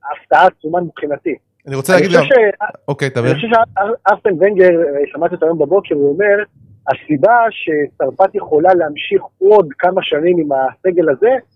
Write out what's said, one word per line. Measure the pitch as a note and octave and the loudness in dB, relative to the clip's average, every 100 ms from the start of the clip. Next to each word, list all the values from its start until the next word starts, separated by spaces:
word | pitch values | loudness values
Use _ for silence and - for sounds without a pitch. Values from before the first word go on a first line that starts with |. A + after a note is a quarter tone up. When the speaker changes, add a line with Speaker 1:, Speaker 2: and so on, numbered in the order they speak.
| - | -14
Speaker 1:
הפתעה | - _ D#3 F3+ | -16 _ 4 4
עצומה | - D#3 F3 | 0 -6 -6
מבחינתי. | F3 - D3 C#3+ F3 C3+ _ _ D3 | -6 -10 -8 -6 -6 -10 _ _ -10
Speaker 2:
אני | C3+ | -8
רוצה | C3+ | 0
Speaker 1:
אני | F#3 | 2
Speaker 2:
להגיד | F#3 F3 | 2 0
Speaker 1:
חושב | C#3+ C4+ | 2 4
Speaker 2:
גם | G#3+ - G#3 | 2 0 -10
Speaker 1:
ש-, | - - | -10 -10
Speaker 2:
אוקיי, | C#3+ C#3 | -6 -4
תדבר. | B2+ A#2+ | -2 -2
Speaker 1:
אני | C3+ | -2
חושב | A3+ | 0
שארסן | A3+ A#3 - G3+ A3+ F#3+ G3+ A3 E3+ | 0 0 -2 -4 -2 -2 0 0 0
ונגר, | F#3+ G3+ F#3 | 0 4 4
אה, | E3+ E3 C#3+ C#3+ | 4 0 -2 -4
שמעתי | C#3+ E3+ F3 | -4 -6 -2
אותו | D#3+ | -2
היום | E3 | 0
בבוקר, | C#3+ F#3 - D3+ | 0 0 0 -2
הוא | C#3+ | 0
אומר, | D3+ G#3 G3+ G#3+ _ _ _ - | 0 0 0 -2 _ _ _ -6
הסיבה | F3 - D3+ F3+ A#3+ A3+ | -6 -4 0 2 2 0
שצרפת | - - D3+ C#3+ _ C#3 B2+ F#3+ G3+ | -4 -6 -4 -4 _ -6 0 -2 -2
יכולה | - D3+ F3 | -2 0 2
להמשיך | F#3 D#3 D3 - G3 - _ | 2 0 -6 -4 -4 -4 _
עוד | F#3+ G#3+ D#3+ - | 4 4 2 -2
כמה | F3+ F#3 | -2 -2
שנים | F3 D3 E3 F3 | -4 -2 0 0
עם | D3+ | 0
הסגל | C3+ C3 - F#3+ F3 D#3 | -2 -4 -4 -4 0 0
הזה | C3+ A3 C4 _ | 0 0 0 _